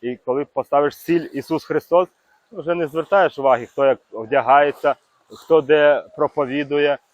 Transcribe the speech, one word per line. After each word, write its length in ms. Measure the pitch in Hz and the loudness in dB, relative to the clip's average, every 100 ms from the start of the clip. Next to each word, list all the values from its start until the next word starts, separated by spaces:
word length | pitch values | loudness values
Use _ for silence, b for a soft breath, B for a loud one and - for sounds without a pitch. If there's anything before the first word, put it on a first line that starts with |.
І 160 | 120 123 | -10 -10
коли 280 | - 127 | -6 -6
поставиш 520 | 143 - 127 143 147 - | -4 -8 -2 0 0 -4
ціль 320 | - 170 156 | -4 -4 -2
Ісус 320 | 139 - 160 | -12 -6 -6
Христос, 440 | - 151 - 170 180 _ _ _ _ | -4 -6 0 0 0 _ _ _ _
то 100 | 202 | -14
вже 140 | 156 | -8
не 120 | 175 160 | -4 -4
звертаєш 520 | 156 151 196 175 - | -6 0 2 2 0
уваги, 280 | 135 123 120 | 0 0 -2
хто 200 | - 139 | -2 0
як 120 | 127 _ | 0 _
одягається, 840 | 110 110 139 117 143 147 139 151 131 _ _ _ | -14 -4 -2 4 4 4 0 -4 -4 _ _ _
хто 300 | 110 - 165 | -20 0 0
де 440 | 135 151 147 139 - - | 4 4 4 2 -2 -6
проповідує 840 | 151 - 139 139 143 147 147 139 _ | -6 -4 -4 -4 -4 -2 0 -2 _